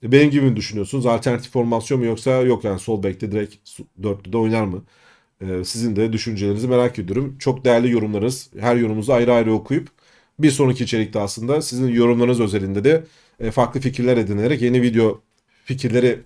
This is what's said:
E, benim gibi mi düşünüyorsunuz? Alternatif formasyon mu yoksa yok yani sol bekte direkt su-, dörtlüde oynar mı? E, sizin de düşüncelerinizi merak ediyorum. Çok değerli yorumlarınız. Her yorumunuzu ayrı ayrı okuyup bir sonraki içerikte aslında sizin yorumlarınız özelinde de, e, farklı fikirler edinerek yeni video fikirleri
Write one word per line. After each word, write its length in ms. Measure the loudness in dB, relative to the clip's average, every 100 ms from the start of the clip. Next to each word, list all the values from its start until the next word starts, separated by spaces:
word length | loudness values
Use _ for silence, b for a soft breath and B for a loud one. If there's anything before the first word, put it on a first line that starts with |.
E, 80 | 6
benim 180 | 6 6
gibi 140 | 4 2
mi 100 | 0
düşünüyorsunuz? 500 | -4 -6 -6 -2 0
Alternatif 460 | 0 0 -4 -4
formasyon 480 | -4 -2 -2 -2 -2
mu 60 | 0
yoksa 260 | -2 0
yok 320 | 0 2 0
yani 160 | -2 -6
sol 240 | -4 -4
bekte 280 | -4 -6 -6
direkt 240 | -4 -6 -10
su-, 240 | -20 -20 -20 _
dörtlüde 340 | -6 -6 -4 -2
oynar 260 | 0 0
mı? 200 | -2 -6 -12 b b b b _
E, 220 | -8 -6 -6
sizin 300 | -4 -4 0
de 180 | 0
düşüncelerinizi 540 | -2 -4 -4 -2 -2 0
merak 320 | 2 0 -2
ediyorum. 380 | -6 -4 -6 -6
Çok 260 | -4 -2 2
değerli 260 | 4 4
yorumlarınız. 580 | 0 0 -2 -2 -4 -12 -4
Her 160 | 0 2
yorumunuzu 380 | 0 -2 0
ayrı 200 | 2 4
ayrı 200 | 2 2
okuyup 360 | 0 -2 -6 -6 _ b b b _
bir 120 | 2
sonraki 320 | 4 2 2
içerikte 360 | -2 -2 -2 -2
aslında 420 | -4 -6 -2 -2
sizin 260 | -2 -2 0
yorumlarınız 520 | 4 4 4 2 2
özelinde 440 | 0 -2 -2 0
de, 200 | 2 2 -2 b b b
e, 120 | -6
farklı 280 | 0 -2 0
fikirler 380 | -4 -2 0 2
edinerek 440 | 0 -2 -2 0
yeni 200 | 0 2
video 400 | 2 2 2 0 _ _ _ _ -10
fikirleri 540 | -6 -2 2 2 0